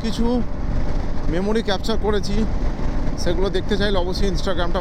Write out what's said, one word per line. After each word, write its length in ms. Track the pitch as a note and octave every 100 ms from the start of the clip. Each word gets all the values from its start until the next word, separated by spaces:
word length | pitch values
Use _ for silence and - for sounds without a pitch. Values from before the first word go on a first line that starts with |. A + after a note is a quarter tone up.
কিছু 400 | A3+ - A3+ B3 - - - - - - - - -
মেমোরি 340 | E3 G3+ A3
ক্যাপচার 340 | G#3+ F#3+ - G#3+
করেছি, 300 | G3+ G#3 - G#3+ G#3+ - - - - - - -
সেগুলো 320 | E3+ E3+ F#3+
দেখতে 260 | F#3 - G3+
চাইলে 220 | G#3 F#3+
অবশ্যই 320 | F3+ F3+ G3
Instagram-টা 500 | E3 G3 F3+ E3+ F#3